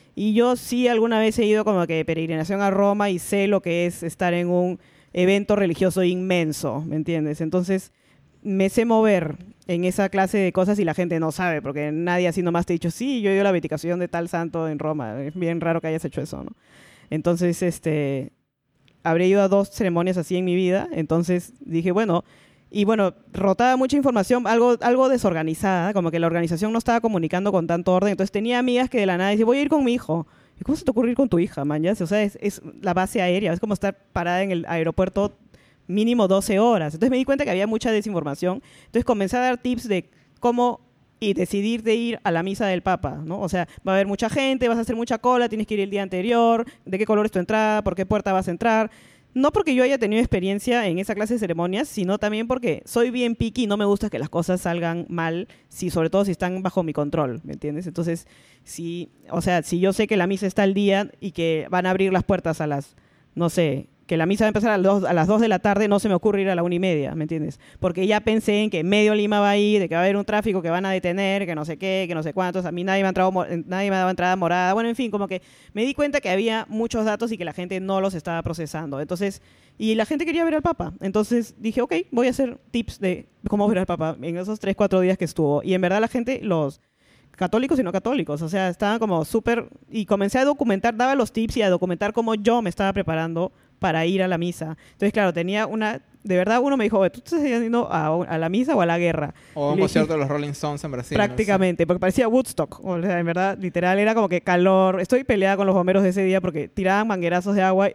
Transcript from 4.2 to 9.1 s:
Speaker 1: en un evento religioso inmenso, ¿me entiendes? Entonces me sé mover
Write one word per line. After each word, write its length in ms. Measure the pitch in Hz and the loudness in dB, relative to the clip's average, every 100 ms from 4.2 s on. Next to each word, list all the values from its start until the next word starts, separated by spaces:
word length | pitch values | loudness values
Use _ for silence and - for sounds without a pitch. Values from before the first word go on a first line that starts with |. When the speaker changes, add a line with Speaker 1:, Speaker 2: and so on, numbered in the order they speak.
| 180 | 0
Speaker 1:
en 160 | 175 175 | 0 0
un 300 | 180 180 175 _ _ _ | 0 0 -4 _ _ _
evento 420 | 180 180 202 202 208 | 0 2 2 2 2
religioso 480 | 190 165 185 185 | 2 2 0 2
inmenso, 800 | 180 180 185 180 160 147 143 120 156 | 0 0 0 0 0 -2 -4 -4 -4
¿me 100 | 151 | -6
entiendes? 420 | 170 165 151 151 | -2 -2 -2 -4
Entonces 520 | 160 185 180 190 - _ _ _ _ _ | -2 -2 0 -4 -4 _ _ _ _ _
me 260 | 208 190 190 | -4 0 0
sé 140 | - | 2
mover 540 | 226 226 220 | 2 4 4